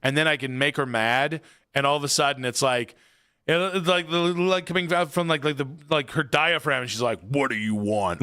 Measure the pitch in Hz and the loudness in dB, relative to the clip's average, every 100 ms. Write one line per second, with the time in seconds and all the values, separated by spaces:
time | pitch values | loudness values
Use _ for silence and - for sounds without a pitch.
0 | 131 139 160 151 131 127 143 143 139 117 | 0 2 2 0 -2 0 -2 0 -2 0
1 | 113 123 143 156 - - _ - 139 147 | 2 2 0 -4 -12 -20 _ 0 2 2
2 | 143 - 147 139 127 117 139 127 120 - | 0 0 2 0 -4 0 0 0 -4 -12
3 | _ _ _ _ - 160 190 185 170 180 | _ _ _ _ -2 0 0 -2 0 0
4 | 165 165 175 175 180 185 175 170 175 175 | 0 0 0 0 0 0 0 -4 0 0
5 | 175 180 170 160 143 143 139 160 - 156 | 0 -2 0 0 0 -2 -6 -8 -2 -2
6 | 143 - 143 147 156 170 147 135 123 104 | 0 -4 0 2 2 0 0 -2 -2 -2
7 | 120 107 87 139 135 117 107 107 104 107 | 0 -2 -2 0 0 0 -2 0 0 0
8 | 98 87 | 0 -2